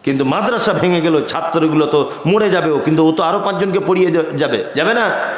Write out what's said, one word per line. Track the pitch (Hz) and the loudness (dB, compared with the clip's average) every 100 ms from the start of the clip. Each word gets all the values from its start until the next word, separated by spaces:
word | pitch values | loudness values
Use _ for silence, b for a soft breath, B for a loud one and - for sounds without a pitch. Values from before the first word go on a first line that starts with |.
কিন্তু | 143 135 | -2 0
মাদ্রাসা | 131 170 220 233 208 | 0 0 0 0 0
ভেঙে | 156 180 175 | 0 2 2
গেল, | 160 156 | 2 0
ছাত্রগুলো | - - 165 165 160 151 147 | 0 -6 -2 0 2 2 2
তো | 151 131 - 156 | 0 0 -4 0
মরে | 208 208 | 2 2
যাবে, | 190 160 | 0 0
ও | 143 | 0
কিন্তু, | 147 160 160 | 2 2 2
ও | |
তো | 160 | 2
আরো | 165 202 | 0 0
পাঁচজনকে | 202 180 196 185 | -2 -2 -2 -2
পড়িয়ে | 156 185 180 | 0 2 2
যা-, | 165 160 143 | 2 -2 -2
যাবে, | 147 113 90 | -2 -2 -4
যাবে | 139 165 | -2 0
না? | 240 208 - - | 0 -2 -2 -6